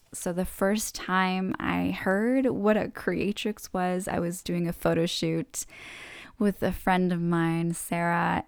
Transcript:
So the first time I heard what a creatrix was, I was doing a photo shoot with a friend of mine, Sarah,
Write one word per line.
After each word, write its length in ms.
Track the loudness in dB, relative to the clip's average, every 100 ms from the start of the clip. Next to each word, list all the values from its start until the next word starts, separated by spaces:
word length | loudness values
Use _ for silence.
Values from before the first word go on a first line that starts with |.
| _
So 180 | -8 -4
the 140 | -2 -2
first 500 | 2 2 2 -2 -6
time 600 | 0 2 2 0 -2 -2
I 320 | 0 0 0
heard 540 | 0 0 2 4 4 2
what 300 | 2 2 2
a 120 | 0
creatrix 840 | -2 -2 0 0 -2 -4 -6 -6
was, 340 | -2 0 0 -2
I 120 | -2
was 220 | -2 -4
doing 260 | -2 0 0
a 60 |
photo 320 | 0 2 2 0
shoot 600 | 0 0 -2 -4 -10 -12 -14 -18 -18 -18 -18 -20 0
with 240 | 0 2
a 80 | -2
friend 420 | 0 2 2 2
of 80 | 2
mine, 520 | 2 2 2 2 0
Sarah, 720 | -2 -4 -2 0 2 2 0